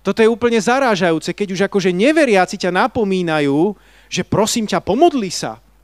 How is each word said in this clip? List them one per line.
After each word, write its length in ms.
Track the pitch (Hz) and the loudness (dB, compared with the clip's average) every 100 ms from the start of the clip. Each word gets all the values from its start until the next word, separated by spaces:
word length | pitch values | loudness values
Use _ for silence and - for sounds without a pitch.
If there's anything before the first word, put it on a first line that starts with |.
Toto 240 | - 196 | -4 2
je 40 | 220 | 2
úplne 280 | 233 240 233 | 2 0 0
zarážajúce, 800 | 214 254 269 196 180 165 - - | 0 0 2 2 0 0 -4 -6
keď 120 | 208 | -6
už 80 | 180 196 | -2 -2
akože 240 | 202 185 | 0 0
neveriaci 640 | 175 240 311 277 196 180 202 | 2 2 2 2 2 2 -2
ťa 160 | 185 | -2
napomínajú, 1040 | 180 233 254 202 190 170 156 143 143 190 202 _ _ _ | 0 0 0 -2 0 0 0 0 2 0 -2 _ _ _
že 160 | - | -8
„prosím 400 | - 165 214 240 | -2 0 0 -2
ťa, 160 | 214 175 | -2 -4
pomodli 480 | - 214 349 285 190 | -2 2 2 2 -6
sa“. 320 | - 139 110 _ _ | -6 -8 -10 _ _